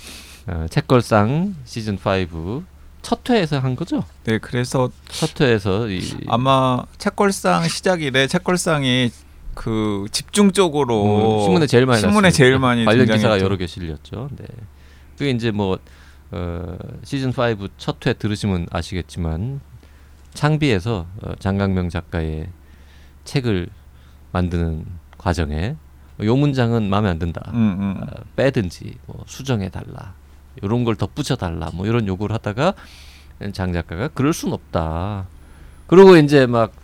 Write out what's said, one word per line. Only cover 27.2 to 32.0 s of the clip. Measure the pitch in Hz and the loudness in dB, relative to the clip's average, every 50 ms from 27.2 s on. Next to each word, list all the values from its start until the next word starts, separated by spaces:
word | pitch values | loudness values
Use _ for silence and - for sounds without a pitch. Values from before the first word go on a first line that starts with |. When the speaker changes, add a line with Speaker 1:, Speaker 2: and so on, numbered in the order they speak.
| 90 85 - - - - - | -4 -6 -6 -8 -10 -6 -2
Speaker 2:
음, | 117 110 104 90 98 | 0 0 0 0 -2
음. | 98 98 95 - | -6 -6 -6 -6
Speaker 1:
어, | - - - - - - - | -10 -12 -12 -14 -16 -10 -4
빼든지 | - 123 139 135 135 95 87 - - - 107 - - - | 0 0 0 0 0 -4 -4 -6 -10 -14 -14 -16 -16 -18
뭐 | - - - - | -18 -16 -16 -16
수정해달라. | - - - 131 135 123 104 95 92 - 90 - - - 87 - 95 - - - - - - - - - - 101 | -16 -16 -14 -6 -4 -4 -4 -4 -6 -8 -12 -14 -12 -16 -16 -16 -18 -18 -20 -20 -20 -20 -20 -20 -20 -16 -10 -4
요런 | 98 117 123 123 | -2 -2 0 0
걸 | 113 107 | -2 -2
덧붙여달라. | - 101 - - 151 139 - 135 - 95 85 82 82 82 82 80 | -2 -4 -6 -6 -8 -4 -4 -4 -4 -4 -6 -6 -6 -8 -8 -6
뭐 | 85 95 | -6 -4
요런 | 110 113 120 | -2 0 0